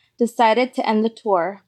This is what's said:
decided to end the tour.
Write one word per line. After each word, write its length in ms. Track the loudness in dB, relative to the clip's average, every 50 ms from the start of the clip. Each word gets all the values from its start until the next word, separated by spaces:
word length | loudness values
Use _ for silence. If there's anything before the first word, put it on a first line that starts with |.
| _ _ _
decided 560 | -4 -4 -2 0 2 2 2 2 2 0 -2 -4
to 140 | -4 -4
end 160 | -2 0 0 0
the 60 | -2
tour. 520 | -4 -6 -2 0 0 0 0 -2 -6 -10 _